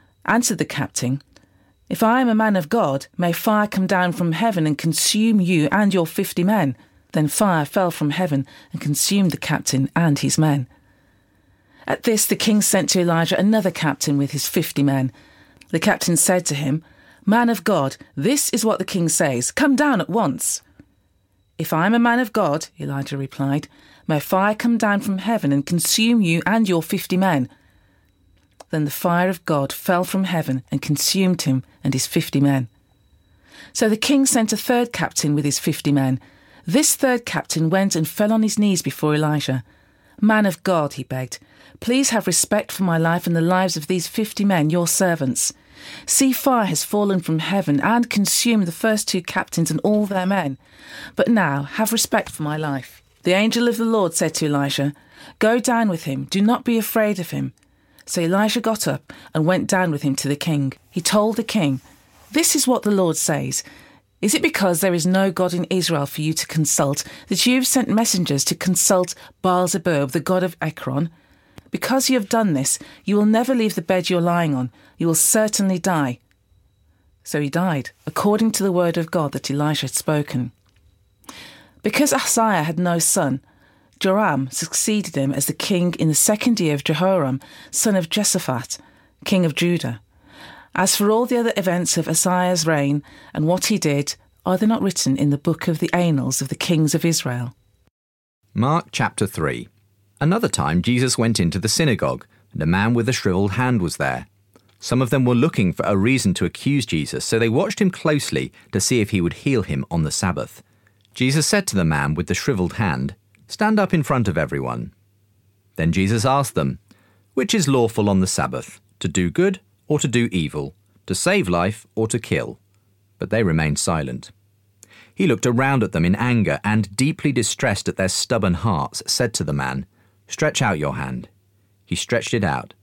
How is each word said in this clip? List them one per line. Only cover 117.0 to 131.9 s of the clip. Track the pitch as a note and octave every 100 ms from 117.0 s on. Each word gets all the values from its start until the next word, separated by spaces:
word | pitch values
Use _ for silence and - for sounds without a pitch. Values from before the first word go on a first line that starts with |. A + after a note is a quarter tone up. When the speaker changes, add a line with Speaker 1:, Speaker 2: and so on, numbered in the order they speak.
| _ _ _
Speaker 2:
"Which | - A3+
is | A3 C#3
lawful | C3 A2+ A2+ G#2
on | F#2+
the | F#2
Sabbath, | - C2+ C2 - - _ -
to | F2
do | D2+ F2
good | - F#3+ F#3 _ _ -
or | D3+
to | C#3
do | A#2+ A#2+
evil, | F#2 D2 D2+ C#2 - _ _ -
to |
save | F#2 F3 G3+ G#2
life | F2 F#2 G#2+ - -
or | A2
to | A#2+
kill?" | - D2+ - - _ _ _ _ _ -
But | F2+
they | A2
remained | G2 D#2+ D#2 C#2+
silent. | - D#2+ C2+ B1+ - - _ _ _ _ - - -
He | - F#3+
looked | A2+ B2
around | A#2+ C3+ C3+
at | G2
them | E2+ F2
in | G2
anger | B2 A#2+ E2 C#2
and, | G#2 A2 G#2 -
deeply | C#3 - D3+
distressed | B2+ A2 - B2+ G2 -
at | -
their | F#2+
stubborn | - - A#2 G2
hearts, | E2+ A2+ E2 C2+ - -
said | - A#2+
to | -
the | D2+
man, | C#2+ C2 C2 - _ _ _ -
"Stretch | - D3+ -
out | A#2 E2
your | C#2+ C2+
hand." | C2 B1 - _ _ _ _ _
He | -